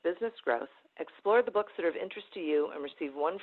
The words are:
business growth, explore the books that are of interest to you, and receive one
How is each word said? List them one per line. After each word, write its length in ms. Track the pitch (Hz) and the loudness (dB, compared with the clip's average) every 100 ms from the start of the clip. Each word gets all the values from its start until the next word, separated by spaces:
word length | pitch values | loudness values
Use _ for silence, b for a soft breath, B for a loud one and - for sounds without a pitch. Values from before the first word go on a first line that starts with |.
business 300 | 165 175 226 226 | -4 -2 -4 -6
growth, 240 | - 117 - - _ - | -2 -2 -2 -14 _ -12
explore 440 | 160 - 202 226 | -12 -4 4 4
the 80 | 247 | 6
books 220 | 214 208 - | 2 -2 0
that 80 | |
are 40 | 170 | -2
of 80 | 160 | 0
interest 320 | 190 - - | -6 -8 -12
to 60 | 202 | -6
you, 300 | 156 151 147 | 2 2 2
and 100 | 151 | -2
receive 320 | 143 - 147 | -10 -6 -6
one 240 | 139 151 196 | -2 -2 -2